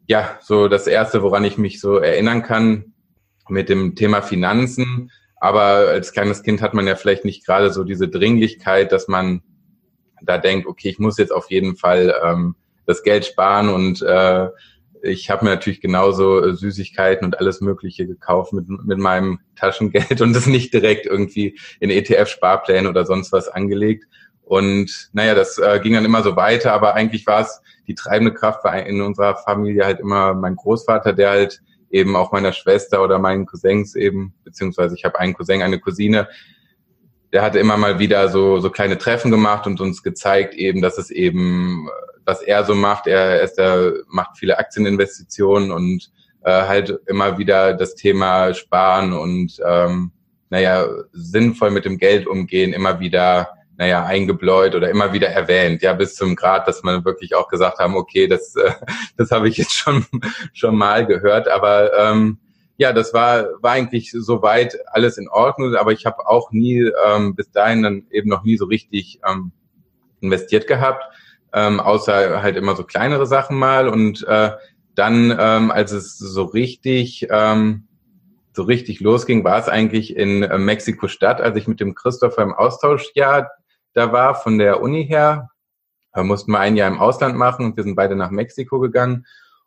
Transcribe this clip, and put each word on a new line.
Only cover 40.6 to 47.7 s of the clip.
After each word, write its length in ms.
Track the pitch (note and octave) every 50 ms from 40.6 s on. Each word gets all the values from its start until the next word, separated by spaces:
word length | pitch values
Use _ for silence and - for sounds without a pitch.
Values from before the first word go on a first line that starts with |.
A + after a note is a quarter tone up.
| F#2 F#2+ F#2 F#2+
dass 160 | F2+ F#2 -
es 120 | - F2+ -
eben, 800 | - - F2+ F2+ F2 F2+ F2+ F2+ F2+ F2+ F2+ F2+ F2+ E2+ D#2 D2 - - - - - _ _
was 160 | F#2+ F#2 -
er 220 | - F#2+ G2+ G#2 G2+
so 120 | G2+ G#2
macht, 320 | G2+ G2+ G2+ G2+ - -
er, 120 | - F#2+ F#2+
er 220 | F#2 F#2+ F#2 E2+
ist 140 | F#2 F#2+ -
der, 380 | - F#2+ F#2+ F#2 F2+ F#2 F2+ - - -
macht 300 | _ D#2+ F#2 F2+ - -
viele 200 | - - F#2 -
Aktieninvestitionen 1120 | - - - - A2+ G#2+ G2 G2+ G2 G2 F#2+ - - - _ - - G2+ G2 G2 G2+ G2 G2
und, 400 | F2 E2+ F2+ F2+ F#2 F2 - _ _ _ _ _ _ _ _
äh, 200 | F#2 F#2 F#2 F#2+
halt 360 | G2 G2 G2+ G2 G2 F#2+ - -
immer 300 | F#2+ G2 G2+ G2 G2+ F#2
wieder 360 | F#2+ G2+ G2 G2 F#2+ F#2+ F#2+